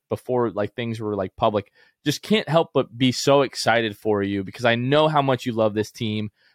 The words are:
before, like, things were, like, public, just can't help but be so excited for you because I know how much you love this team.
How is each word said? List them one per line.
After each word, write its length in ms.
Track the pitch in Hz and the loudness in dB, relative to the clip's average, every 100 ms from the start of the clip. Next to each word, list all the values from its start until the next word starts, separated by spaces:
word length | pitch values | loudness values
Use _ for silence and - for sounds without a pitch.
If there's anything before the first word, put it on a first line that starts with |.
| - | -8
before, 420 | 107 - 123 117 | -8 -2 -2 0
like, 220 | 95 104 | -2 -6
things 260 | - 117 110 | -6 -8 -6
were, 160 | 107 101 | -6 -4
like, 200 | 92 - | -6 -2
public, 360 | 113 104 - _ _ _ | 0 0 -4 _ _ _
just 200 | 147 - | -4 -4
can't 260 | - 214 - | 0 -2 2
help 220 | 165 160 | 0 2
but 240 | 135 - 117 | 0 -2 0
be 140 | 127 | 0
so 320 | - - 143 | 2 2 4
excited 520 | 131 - - 117 113 101 | 2 -2 0 2 0 -4
for 280 | 110 104 | -2 0
you 200 | 98 101 | 0 -4
because 220 | 92 - 117 | -6 -2 0
I 80 | 117 | 0
know 320 | 127 147 156 | 2 2 4
how 140 | 151 | 2
much 240 | 139 127 127 | 0 0 -2
you 80 | |
love 220 | 113 110 104 | 0 0 0
this 160 | 104 | -6
team. 400 | - 113 107 107 _ _ | -4 -6 -4 -6 _ _